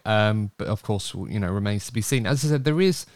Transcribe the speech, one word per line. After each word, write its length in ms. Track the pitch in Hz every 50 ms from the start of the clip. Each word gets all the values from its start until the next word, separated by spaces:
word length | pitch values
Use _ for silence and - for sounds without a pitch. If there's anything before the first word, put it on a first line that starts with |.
| -
Um, 460 | 110 107 107 107 107 110 110 104 101 -
but 100 | - 101
of 160 | - 107 - -
course, 280 | - 107 98 - -
w-, 220 | - 95 98 - 98
you 60 | 107
know, 120 | 98 87
remains 340 | 95 101 101 104 104 104 -
to 60 | - -
be 80 | 113
seen. 240 | 104 - 139 127 113
As 200 | 98 143 135 143
I 40 | 151
said, 140 | 151 143 131
there 160 | 151 151 170
is 260 | 190 190 165 - - - -